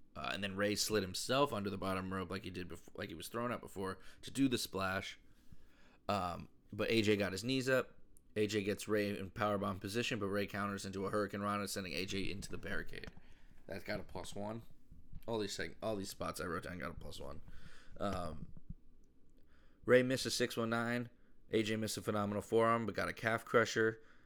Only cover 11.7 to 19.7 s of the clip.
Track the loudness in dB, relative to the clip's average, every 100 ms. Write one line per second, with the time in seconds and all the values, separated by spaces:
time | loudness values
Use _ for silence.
11.7 | -4 -2 -2 -2 0 0 -2 -4 -6 -2
12.7 | -2 -2 -4 -8 -12 -14 -16 -16 -16 -10
13.7 | -8 -4 -4 -4 -6 -6 -6 -4 -6 -8
14.7 | -12 -14 -14 -10 -8 -2 0 0 -2 -4
15.7 | -4 -2 -2 -4 -4 -4 -4 -2 -2 -4
16.7 | -6 -6 -6 -8 -8 -6 -6 -6 -6 -6
17.7 | -8 -10 -4 -2 0 -2 -4 -6 -8 -8
18.7 | -10 -12 -18 -20 -20 -20 -20 -20 -20 -20